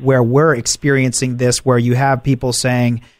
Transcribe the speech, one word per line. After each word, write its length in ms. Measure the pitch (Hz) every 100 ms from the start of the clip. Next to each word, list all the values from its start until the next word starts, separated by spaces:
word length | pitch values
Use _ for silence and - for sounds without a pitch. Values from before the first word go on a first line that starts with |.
where 180 | 131 131
we're 340 | 117 135 160 123
experiencing 840 | - - 147 135 131 - 127 120
this, 260 | 123 -
where 140 | 135 123
you 180 | 120 123
have 280 | 135 131
people 300 | 139 127 127
saying, 480 | 120 131 123 120 117 -